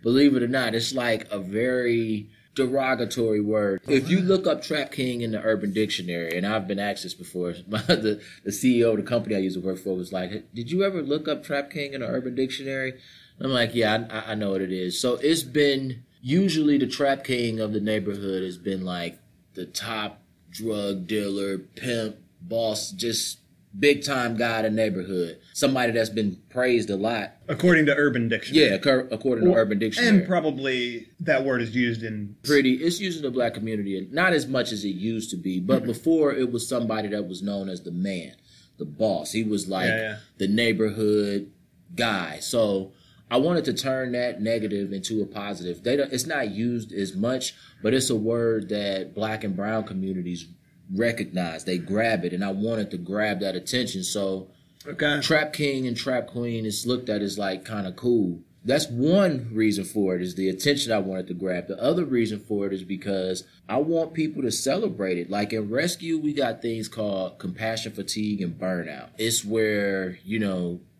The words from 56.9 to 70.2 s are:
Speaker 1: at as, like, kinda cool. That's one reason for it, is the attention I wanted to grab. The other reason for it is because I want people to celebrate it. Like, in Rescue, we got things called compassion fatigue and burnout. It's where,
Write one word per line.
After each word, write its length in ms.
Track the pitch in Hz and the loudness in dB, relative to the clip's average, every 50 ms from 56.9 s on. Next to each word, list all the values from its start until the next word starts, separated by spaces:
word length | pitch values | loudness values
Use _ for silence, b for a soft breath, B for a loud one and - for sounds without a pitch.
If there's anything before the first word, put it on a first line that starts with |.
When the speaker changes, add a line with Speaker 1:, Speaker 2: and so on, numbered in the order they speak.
| 127 123 123 110 | -2 0 0 -2
Speaker 1:
at 140 | 107 104 | -2 0
as, 160 | 101 98 92 104 | 0 -2 -2 -2
like, 260 | 101 95 95 92 - | -2 -2 -4 -4 -8
kinda 260 | - 110 104 95 92 | -8 -6 -4 -4 -6
cool. 500 | 90 - - 123 120 113 98 90 87 85 - _ _ _ - | -8 -2 2 4 4 4 4 2 -2 -6 -12 _ _ _ 0
That's 200 | 107 135 151 147 | 2 2 2 2
one 600 | - 120 120 131 156 180 202 196 180 147 127 117 117 | 0 -2 2 4 6 6 6 6 4 2 0 -4 -4
reason 320 | 110 110 110 107 104 101 95 | 0 2 4 4 4 2 -2
for 300 | 87 - 107 98 92 92 | -2 0 0 2 2 2
it, 80 | 87 | 0
is 120 | 90 90 85 | -2 -4 -2
the 140 | 92 95 95 | 0 0 0
attention 440 | 92 - - 139 143 143 - 113 | 0 0 2 2 2 2 0 0
I 60 | 110 104 | 0 0
wanted 280 | 92 95 92 92 92 - | 0 -2 -4 -6 -6 -6
to 60 | 87 | -8
grab. 340 | 90 95 92 90 87 87 - | -6 -4 -4 -4 -4 -4 -6
The 140 | 98 - | -6 0
other 220 | 117 139 165 180 165 | 0 2 2 2 0
reason 340 | 135 131 120 113 104 107 104 | 0 2 2 2 0 -2 -8
for 280 | - - 107 101 101 | -6 -4 -4 -2 -2
it 60 | 95 | -2
is 100 | 95 92 | -4 -6
because 600 | 92 87 98 90 - 104 98 95 92 92 92 90 b b b b b - | -4 -6 -8 -6 -4 -2 -2 -2 0 -2 -4 -6 b b b b b -2
I 100 | 104 131 | 0 0
want 360 | 151 160 170 165 165 160 165 | 0 2 0 0 0 -2 -2
people 280 | 160 156 156 - - | -2 -2 -2 -2 -2
to 80 | 131 113 | -2 -2
celebrate 680 | 104 - - 131 143 196 233 185 - - 98 95 90 87 | -2 -2 0 0 0 0 0 -2 -2 -2 -2 -2 -2 -2
it. 120 | 87 85 | -2 -2
Like, 220 | 101 101 104 101 | -2 -2 -2 0
in 180 | 113 110 104 101 | -2 -4 -4 -2
Rescue, 480 | 113 135 160 175 175 - 165 165 165 156 | -2 0 0 0 -2 -4 -4 -2 -2 0
we 140 | 151 147 | 0 -2
got 280 | 143 143 131 120 113 - | 0 0 0 0 -2 -4
things 260 | - 117 113 113 110 110 | -4 -4 -4 -4 -6 -8
called 500 | - 113 107 104 98 95 92 90 - - | -6 -4 -2 -2 -2 -2 -4 -6 -8 -8
compassion 540 | - 90 90 - 110 113 113 110 - 113 | -8 -8 -6 -4 -4 -4 -2 -4 -6 -8
fatigue 500 | 107 104 95 - - 107 107 107 104 98 | -8 -8 -8 -6 -4 -4 -2 -2 -2 -2
and 160 | 92 87 82 - | -4 -6 -4 -4
burnout. 500 | 95 92 92 87 80 78 71 65 58 - _ | -4 -4 -2 -4 -6 -8 -10 -14 -16 -16 _
It's 280 | - 110 117 113 - - | -4 -2 -2 -2 -2 -2
where, 760 | 104 110 113 110 107 107 104 101 98 98 95 95 90 92 - | -2 0 0 2 2 2 0 0 0 -2 -2 -4 -6 -8 -10